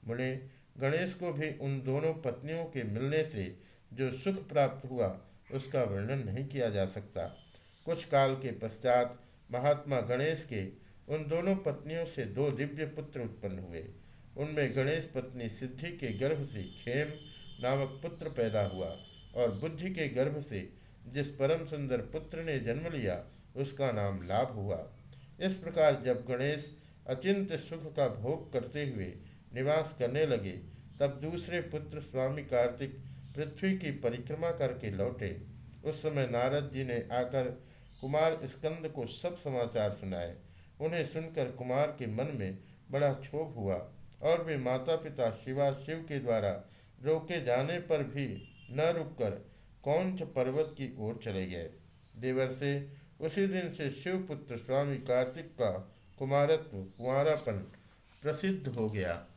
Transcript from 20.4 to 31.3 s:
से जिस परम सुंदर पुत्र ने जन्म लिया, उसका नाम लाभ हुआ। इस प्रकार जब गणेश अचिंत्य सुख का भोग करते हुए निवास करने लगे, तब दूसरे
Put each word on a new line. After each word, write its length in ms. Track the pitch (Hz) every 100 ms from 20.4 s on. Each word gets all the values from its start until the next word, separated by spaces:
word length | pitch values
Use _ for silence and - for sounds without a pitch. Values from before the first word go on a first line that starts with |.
से 320 | 143 101 - - - - -
जिस 200 | 135 143
परम 380 | - 135 165 160
सुंदर 320 | 151 139 127
पुत्र 460 | - 156 - 160
ने 160 | 165 139
जन्म 300 | 113 123 165
लिया, 360 | 156 104 87 - - - 123
उसका 360 | 139 - 135
नाम 360 | 110 101 95 90
लाभ 200 | 101 131
हुआ। 460 | 113 98 85 78 - - - - -
इस 140 | 185
प्रकार 480 | 190 - 160 156 - 120
जब 200 | 120 -
गणेश 520 | 123 139 147 - - - - -
अचिंत्य 500 | 131 180 196 196 160
सुख 380 | - 165 151 147
का 120 | 135
भोग 460 | 107 113 156 -
करते 360 | 127 117 147 143
हुए 240 | 117 90 - - - -
निवास 420 | 120 131 156 151 -
करने 260 | 123 135 156
लगे, 260 | 120 98 90 - - - -
तब 200 | 143 135
दूसरे 400 | 156